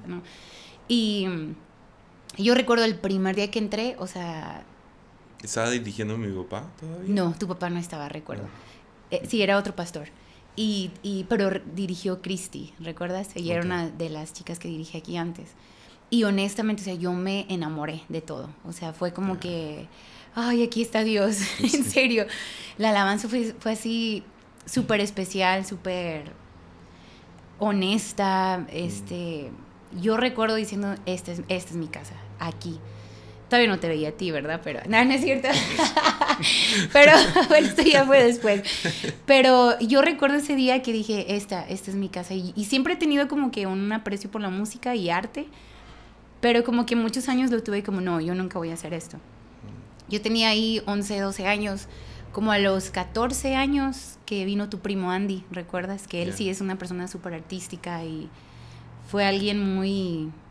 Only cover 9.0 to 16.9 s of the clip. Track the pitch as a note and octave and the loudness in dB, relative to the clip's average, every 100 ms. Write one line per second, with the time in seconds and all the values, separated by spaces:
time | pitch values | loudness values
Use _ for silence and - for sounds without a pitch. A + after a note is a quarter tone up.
9 | - F3+ - A3+ G3 G3 G3+ F#3+ F3 D3+ | -6 -6 -2 0 4 2 0 -6 -8 -10
10 | D3 - - - - - G#3+ G3+ F#3 - | -14 -18 -20 -20 -16 -4 -2 -2 -4 -6
11 | G3+ G3 F#3 A3+ G3 F#3 - E3+ F#3+ F3+ | -6 -6 -2 0 2 0 -6 -6 -6 -4
12 | G3 F#3 F3+ F#3 - - - - E3 D#3+ | -4 -6 -4 -6 -6 -12 -14 -14 -14 -8
13 | F3 F#3 G3 - E3+ E3+ F3 F3+ E3 D#3 | -6 -6 -6 -6 -4 -2 0 -2 -4 -6
14 | E3 D3+ D#3 - - E3+ E3+ D#3+ D#3+ E3 | -8 -8 -12 -14 -12 -10 -10 -10 -10 -12
15 | E3 E3+ E3+ E3 D#3+ - - - - - | -8 -4 -4 -6 -14 -20 -20 -20 -20 -20
16 | - A#3+ G#3 G3 G3+ G3+ A3 G#3 F#3+ | 0 2 4 2 0 -2 -2 -2 -4